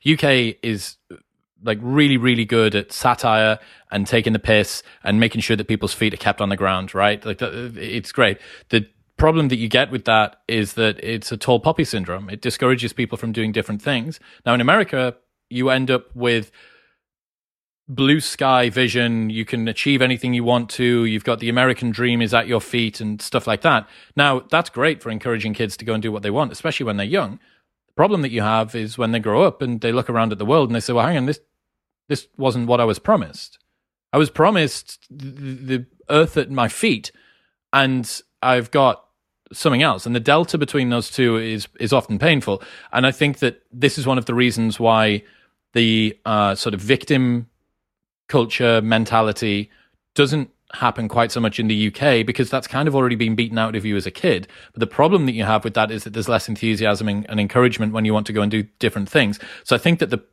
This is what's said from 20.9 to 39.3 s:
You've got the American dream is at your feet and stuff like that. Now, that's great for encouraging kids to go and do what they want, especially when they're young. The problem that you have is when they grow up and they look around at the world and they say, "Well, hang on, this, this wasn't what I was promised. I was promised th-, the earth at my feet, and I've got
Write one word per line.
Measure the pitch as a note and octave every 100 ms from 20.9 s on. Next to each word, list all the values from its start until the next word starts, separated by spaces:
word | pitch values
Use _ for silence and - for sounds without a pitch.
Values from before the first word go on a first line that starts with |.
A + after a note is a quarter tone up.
| A#2+ A2+
You've | G#2+ -
got | A2+
the | A#2
American | A#2+ C3 A#2+ A#2+
dream | A2 B2 A#2+
is | A2+
at | A#2 A2
your | A#2
feet | - A#2+ A2 -
and | G#2+ G#2+
stuff | - B2 A#2
like | G#2+
that. | E3 B2 G#2 - - -
Now, | C#3+ C3
that's | - D#3+ E3
great | - D3+ D3
for | A#2
encouraging | A2 B2+ A2+ G#2+
kids | G#2 A2 -
to | A2+
go |
and | A2
do | A2
what | G#2
they | G#2
want, | A2+ C#3+
especially | - D#3+ - A#2+
when | G2+
they're | G2+
young. | F#3+ A2+ - _ _ _ _ _
The |
problem | - E3+ G3
that | C3+
you | A2+
have | G#2+ A2+ A2
is | A#2 G#2+ B2+
when | A2+
they | A#2
grow | G#2+ A2
up | - -
and | C3 A#2+
they | A#2
look | A#2+ B2
around | A#2 A2+
at | G#2
the | G#2+
world | D#3 B2+
and | A#2
they |
say, | A#2+
"Well, | A#2+ B2
hang | E3+
on, | B2+
this, | D3+ _ _ _ _ _ _ _
this | C#3+ - -
wasn't | C3+ A#2+ A#2+
what | A#2+
I | A2+
was | G#2
promised. | - G#3 E2 - - _ _ _ _ _ _
I | C#3
was | D3+
promised | - E3+ G3 D3 - - - _
th-, | D3+ C3+
the | C3+ C#3 C3 C3 C3 B2 _ -
earth | D3+ D#3+ -
at | B2+
my | C3+ A#2
feet, | - A3+ A2 - _ _ _ _ _ _
and | C#3 C3+ C3 A#2 - _ _
I've | B2+ B2 A2+
got | D3 C3+ G#2+ _ _ _